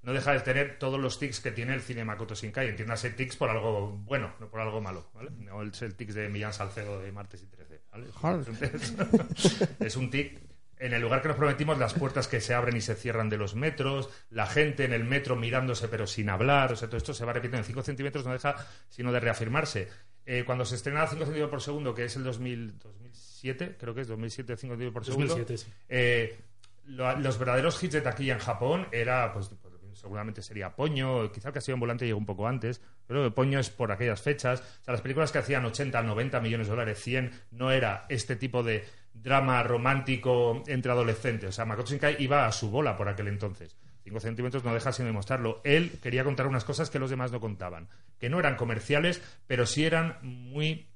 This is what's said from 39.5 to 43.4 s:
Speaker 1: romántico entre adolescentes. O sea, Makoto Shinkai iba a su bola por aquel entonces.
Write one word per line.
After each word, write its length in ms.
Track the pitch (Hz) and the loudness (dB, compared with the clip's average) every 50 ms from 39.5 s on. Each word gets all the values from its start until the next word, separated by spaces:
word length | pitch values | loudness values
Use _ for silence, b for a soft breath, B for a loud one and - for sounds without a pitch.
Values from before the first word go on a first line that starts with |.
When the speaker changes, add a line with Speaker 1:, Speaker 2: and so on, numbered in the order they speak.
| 127 123 117 | 4 4 4
Speaker 1:
romántico 1000 | 120 123 120 117 131 139 135 131 - 131 117 - 131 123 123 120 120 117 117 113 - | 4 2 4 4 4 4 4 4 2 0 2 4 4 6 6 6 4 4 0 -2 -2
entre 240 | 143 127 120 127 | -2 0 2 2
adolescentes. 580 | 123 123 120 113 110 110 - 131 117 107 98 95 | 4 4 4 4 2 2 0 0 0 0 -2 -4
O 20 | |
sea, 140 | 92 - 113 | -2 -2 -2
Makoto 240 | 110 107 104 117 104 | -2 0 -2 -2 -2
Shinkai 240 | 143 139 - 147 151 147 143 | -2 2 2 2 2 2 2
iba 220 | 131 143 147 135 | 4 6 6 6
a 60 | 131 - | 6 2
su 160 | - - 107 | 0 -2 0
bola 260 | 101 135 151 135 104 | 2 2 2 2 2
por 140 | 92 104 101 | 0 0 0
aquel 180 | 95 98 104 101 | 0 -2 -2 -2
entonces. 480 | 101 104 | -2 -2